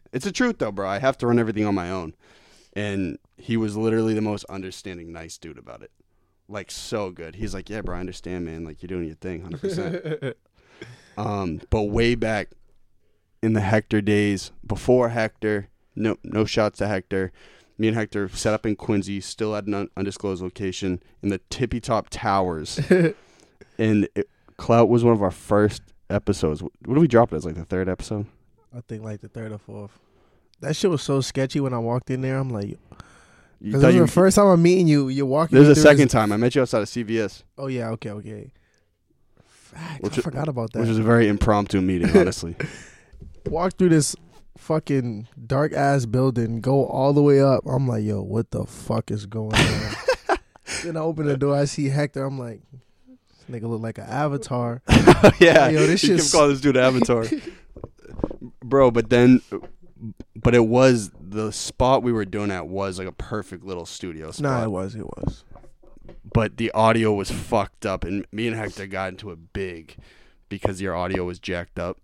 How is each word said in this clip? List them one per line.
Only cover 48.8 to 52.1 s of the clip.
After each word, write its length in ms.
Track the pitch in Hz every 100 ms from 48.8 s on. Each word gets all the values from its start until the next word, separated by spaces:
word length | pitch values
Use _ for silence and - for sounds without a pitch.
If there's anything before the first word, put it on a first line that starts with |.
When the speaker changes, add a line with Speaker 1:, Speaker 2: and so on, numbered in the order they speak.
| - 113 -
Speaker 2:
is 140 | 107 101
going 280 | 113 107
on?" 400 | 107 110 104 107 - - 480 -
Speaker 1:
<laughs> 520 | 359 - _ - -
Speaker 2:
Then 120 | 170 160
I 40 |
open 260 | 160 156 147
the 100 | 139
door. 180 | 143 143
I 80 | 143
see 220 | - 139
Hector. 360 | 143 147